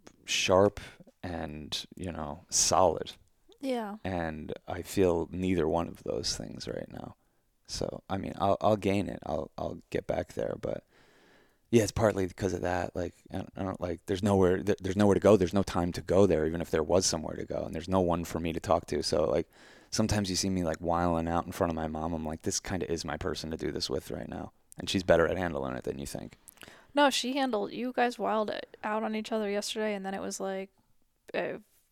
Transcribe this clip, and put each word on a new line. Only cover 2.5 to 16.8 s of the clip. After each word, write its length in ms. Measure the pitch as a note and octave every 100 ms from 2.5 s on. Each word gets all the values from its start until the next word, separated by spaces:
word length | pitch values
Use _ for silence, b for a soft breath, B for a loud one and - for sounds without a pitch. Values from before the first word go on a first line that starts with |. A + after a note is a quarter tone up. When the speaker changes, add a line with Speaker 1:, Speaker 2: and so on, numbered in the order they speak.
Speaker 1:
solid. 600 | - - E2 F#2 - - - _ _ _ _
Speaker 2:
Yeah. 360 | C4+ B3 G#3+ G#3+
Speaker 1:
And 480 | - F2+ E2 D#2 D#2 - -
I 140 | F2+
feel 460 | E2 - F#2 E2+ D#2+
neither 340 | F2 F#2 F2+ D#2
one 220 | E2 E2+
of 140 | -
those 320 | - - - -
things 320 | G#1+ - -
right 200 | G1+ G1+
now. 240 | - - - _ _ _ _ -
So, 360 | - G1+ - -
I 80 | G2
mean, 160 | - -
I'll, 200 | G2 G2
I'll 160 | G2 G#2+
gain 320 | G2 G2+ F#2+
it. 120 | -
I'll, 260 | - D#2 - -
I'll 220 | - E2+ -
get 160 | - -
back 280 | - E2+
there. 200 | - A1 -
But 240 | - - - b b b b b b b b
yeah, 120 | A#2
it's 80 | G#2
partly 360 | - A2 G2 F#2
'cause 240 | - G2
of 80 | F2+
that. 340 | F2+ F2+ F2
Like, 200 | - F2 - -
I 40 | F2+
don't, 140 | - -
I 60 |
don't, 160 | F#2+ F#2+
like, 200 | F2+ E2 -
there's 160 | F#2+
nowhere, 400 | G#2 G2 F2+ F#2
th-, 160 | F#2+ -
there's 160 | F#2 F#2+
nowhere 180 | G#2
to 60 | F#2
go. 160 | G2 G#2
There's 180 | F2
no 80 | G2+
time 260 | F#2+ F#2+ F2
to 100 | -
go 240 | - E2+ G2+
there, 200 | D#2 D#2
even 140 | E2+
if 100 | E2
there 120 | E2